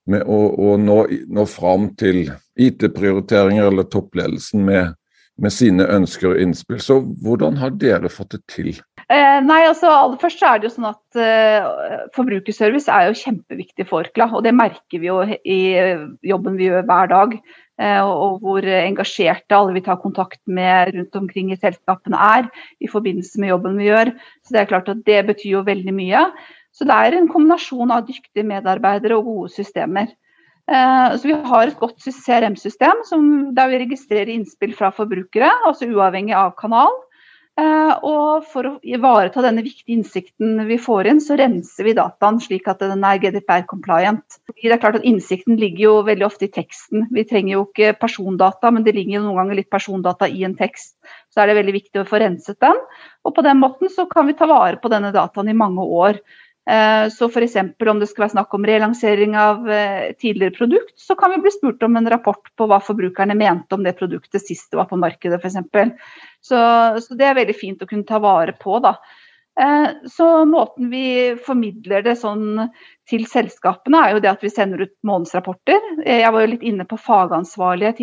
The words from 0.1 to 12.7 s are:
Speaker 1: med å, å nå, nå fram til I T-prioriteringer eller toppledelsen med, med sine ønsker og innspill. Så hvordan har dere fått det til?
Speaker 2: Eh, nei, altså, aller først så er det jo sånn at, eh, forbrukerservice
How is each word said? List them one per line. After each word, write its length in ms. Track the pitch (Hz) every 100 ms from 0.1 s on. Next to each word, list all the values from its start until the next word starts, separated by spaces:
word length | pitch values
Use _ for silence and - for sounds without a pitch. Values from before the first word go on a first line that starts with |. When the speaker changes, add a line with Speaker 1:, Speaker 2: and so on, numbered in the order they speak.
Speaker 1:
med 160 | 101 -
å, 140 | 107 104 -
å 160 | 101
nå, 300 | 101 104 107 - 92 -
nå 160 | 107 107
fram 460 | - 87 95 101
til 300 | - 101 92 73 67 _ -
I 140 | 127
T-prioriteringer 960 | - 101 - 98 98 95 104 98 107 101
eller 160 | 95 92
toppledelsen 800 | 104 - 87 85 - - 107 98
med, 300 | 98 87 82 _ _ _ -
med 160 | 104
sine 320 | - 120 92 95
ønsker 480 | 101 87 - 92
og 80 | 87
innspill. 400 | 90 82 - 120
Så 160 | - 135 127 127
hvordan 400 | 107 120 156 143
har 160 | 131 202
dere 320 | 131 87 87
fått 240 | - 98
det 80 | 143 -
til? 240 | - 82 - _ - -
Speaker 2:
Eh, 300 | 285 277 277
nei, 220 | 269 320 330
altså, 200 | 330 349
aller 280 | 302 254 247
først 160 | 349 339
så 120 | 330
er 80 | 220
det 100 | 220
jo 80 | 240
sånn 140 | 220
at, 260 | 214 _ 240
eh, 840 | 226 226 220 214 156 69 73 - -
forbrukerservice 760 | - 247 196 196 208 214